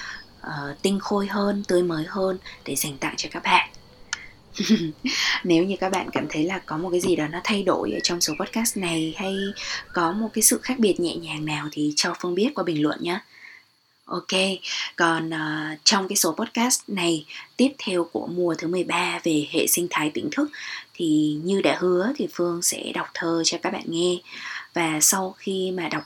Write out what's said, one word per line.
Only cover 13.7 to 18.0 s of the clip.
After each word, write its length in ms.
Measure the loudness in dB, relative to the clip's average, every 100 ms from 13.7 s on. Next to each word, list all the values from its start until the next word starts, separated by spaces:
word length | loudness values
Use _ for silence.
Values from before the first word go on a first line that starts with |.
| _ _ _
Ok, 240 | -8 -8 -2 0 0 -2 -6 -6 -6 2
còn, 340 | 2 2 -2
ờ, 460 | -4 -2 -4 -4 0
trong 240 | 4 4 4
cái 80 | 2
số 160 | 2
podcast 500 | 2 -2 0 2 2 -2
này 360 | 0 2 0 -2 -14 -16 2
tiếp 160 | 2 2
theo 260 | -2 0